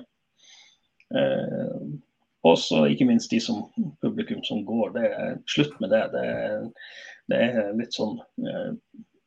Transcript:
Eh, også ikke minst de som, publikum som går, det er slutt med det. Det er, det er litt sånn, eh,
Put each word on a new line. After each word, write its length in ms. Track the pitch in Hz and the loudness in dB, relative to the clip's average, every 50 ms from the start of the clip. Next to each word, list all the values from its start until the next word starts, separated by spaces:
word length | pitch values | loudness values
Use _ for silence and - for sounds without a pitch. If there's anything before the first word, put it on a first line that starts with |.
| - _ _ _ _ _ _ _ _ - - - - - _ _ _ _ _ _ _ - 123 | 0 _ _ _ _ _ _ _ _ -20 -20 -20 -20 -20 _ _ _ _ _ _ _ -4 -2
Eh, 640 | 135 139 135 135 - - - - - - - - - - 147 151 - - _ _ _ _ _ _ _ - 165 | 0 2 2 2 0 -2 -4 -4 -4 -4 -6 -6 -8 -8 -10 -10 -12 -14 _ _ _ _ _ _ _ 4 6
også 380 | - - - - - 156 - 143 | 6 6 4 2 2 4 4 4
ikke 160 | - - 135 123 | 4 4 4 6
minst 240 | 117 113 - - | 6 4 2 2
de 80 | 113 113 - | 0 0 0
som, 220 | - 113 104 107 - _ - 202 156 - - - | 0 -2 -4 -4 -4 _ -4 -2 -2 -4 -4 -4
publikum 400 | 123 107 113 - - 113 98 - - | -2 -2 -2 -4 -6 -6 -6 -6 -4
som 180 | 123 110 98 95 | -4 -4 -4 -2
går, 240 | 110 117 107 92 - | -2 0 0 0 0
det 100 | 117 113 107 | 0 0 0
er 300 | - - - - - - - - | 0 -2 -4 -4 -6 -6 -8 -2
slutt 240 | - 151 147 147 - - 143 | 0 2 2 0 0 -4 0
med 80 | - | 2
det. 120 | 110 110 104 - - | 2 2 2 2 -2
Det 120 | - 123 117 117 | -2 -2 -2 -2
er, 340 | - - - 107 107 110 113 - - - - - - - - - - _ - | -2 -2 -2 -4 -4 -6 -8 -12 -14 -20 -20 -18 -18 -20 -20 -20 -12 _ 0
det 80 | 139 127 117 | 2 2 4
er 260 | 120 123 113 104 101 107 113 | 2 2 0 0 0 0 -4
litt 160 | 120 - - | -4 -4 -4
sånn, 240 | - 110 104 - - - - _ - - | -4 -2 -2 -4 -6 -10 -12 _ -8 -6
eh, 320 | - - - - - - - _ _ - - - _ _ _ _ | -4 -4 -4 -6 -6 -8 -10 _ _ -20 -20 -20 _ _ _ _